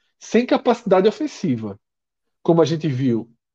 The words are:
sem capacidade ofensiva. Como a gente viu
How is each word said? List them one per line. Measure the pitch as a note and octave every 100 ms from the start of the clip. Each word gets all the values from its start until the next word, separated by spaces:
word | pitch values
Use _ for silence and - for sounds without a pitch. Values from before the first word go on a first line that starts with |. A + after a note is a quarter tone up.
| _ _
sem | - A3 B3
capacidade | C4+ - A#3 - F#3 G3+
ofensiva. | - D4+ - F3 A#2+ A2 G2 _ _ _ _ _ _
Como | - E3+
a | D3+
gente | D#3+ D#3+
viu | B2+ C3 A2+ A2+ _ _